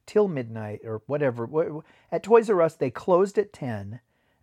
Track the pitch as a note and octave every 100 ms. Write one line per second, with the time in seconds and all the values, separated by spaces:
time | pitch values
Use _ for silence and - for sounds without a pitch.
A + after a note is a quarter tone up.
0 | - G#3 G3+ D3 A#2 A2+ G#2+ G#2 A2+ G#2+
1 | - D3 C#3 A#2 A2+ D#3 E3+ D3+ - _
2 | _ E3+ F#3 A#3 A3+ F#3 D#3+ - D3 -
3 | - F3 G3 G#3+ G3+ - C3 G#2+ G2+ A#2+
4 | _ _ _ _